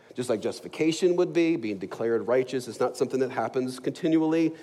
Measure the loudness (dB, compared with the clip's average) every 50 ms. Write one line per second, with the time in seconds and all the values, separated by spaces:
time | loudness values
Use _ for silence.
0 | -20 -10 -8 -4 -2 -2 -2 0 -2 -4 -4 -6 -10 -10 -4 0 0 0 2 4
1 | 2 4 4 4 2 2 2 2 2 2 2 0 -2 -4 -4 -6 -6 -8 -6 -4
2 | 0 0 0 0 2 2 2 2 2 0 -4 -6 -6 -6 -4 -2 -2 -2 0 -2
3 | -2 0 0 0 0 0 0 -2 -4 -2 -2 -2 -2 -2 -6 -6 -6 -6 -4 -2
4 | 0 2 4 4 4 4 4 2 2 2 0 -4